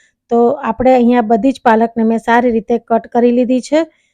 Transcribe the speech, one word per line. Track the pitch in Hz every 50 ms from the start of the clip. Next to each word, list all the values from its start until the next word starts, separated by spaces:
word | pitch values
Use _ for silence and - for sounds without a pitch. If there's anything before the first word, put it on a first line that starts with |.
| _ _ _ _ _ _
તો | 233 233 240 240
આપણે | 285 285 - 226 220 - 247 254 262
અહીંયા | 254 240 233 247 247
બધી | 233 214 233 214 202 277
જ | 254 - -
પાલકને | 240 220 220 226 226 - 233 226
મેં | 220 226 220
સારી | - - 233 240 240 247
રીતે | 226 226 214 - 240 233
કટ | - - 233 220 -
કરી | - - 240 240 240
લીધી | 240 247 254 233 254 254
છે. | 233 - 285 311 330 320 _ _ _ _